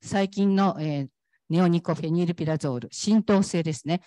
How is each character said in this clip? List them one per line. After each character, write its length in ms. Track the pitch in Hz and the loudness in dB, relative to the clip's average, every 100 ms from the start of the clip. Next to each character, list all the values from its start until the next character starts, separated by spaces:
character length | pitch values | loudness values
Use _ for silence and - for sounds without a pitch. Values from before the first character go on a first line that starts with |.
最 300 | - 196 196 | -4 -2 -2
近 240 | 196 202 196 | 0 2 4
の、 200 | 196 165 | 2 0
え 220 | 156 143 | -2 -4
ー、 60 | 135 _ _ _ - | -6 _ _ _ -2
ネ 100 | 165 | 2
オ 40 | 180 | 2
ニ 140 | 170 | 2
コ 140 | 175 160 | 0 -4
フ 80 | |
ェ 60 | 165 | -2
ニ 140 | 170 175 | -2 -2
ル 80 | - | -2
ピ 100 | 156 | -2
ラ 140 | 156 | -2
ゾ 160 | 151 123 | -4 -6
ー 40 | |
ル、 100 | 117 | -8
浸 320 | - - 214 | -6 0 2
透 180 | 202 202 | 4 2
性 220 | 196 175 | 2 -2
で 100 | 160 | -2
す 140 | 151 - | -4 -4
ね。 140 | 175 | -4